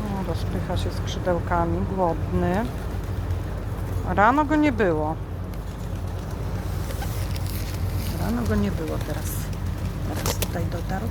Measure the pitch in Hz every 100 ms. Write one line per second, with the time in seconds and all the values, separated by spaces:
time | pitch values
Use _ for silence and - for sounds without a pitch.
0 | 202 196 180 156 - 180 175 175 - -
1 | - 180 180 175 165 175 170 170 190 190
2 | 175 156 - 175 175 180 240 - - -
3 | - - - - - - - - - -
4 | - 180 208 277 294 311 302 220 202 156
5 | 151 160 - - - - - - - -
6 | - - - - - - - - - -
7 | - - - - - - - - - -
8 | - - 185 233 220 214 202 175 156 151
9 | - 143 - - - - - - - -
10 | - - 185 - - 180 170 175 170 190
11 | 214